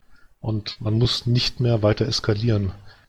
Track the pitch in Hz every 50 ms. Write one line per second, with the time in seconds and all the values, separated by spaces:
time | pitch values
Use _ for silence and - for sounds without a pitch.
0 | _ - - - - - _ _ - 120 110 107 104 - - - 117 107 107 113
1 | 120 120 - - - 117 120 123 - - - - 127 120 117 110 104 104 107 -
2 | 110 104 104 - - - 110 101 110 120 107 104 101 92 - - - - - -
3 | _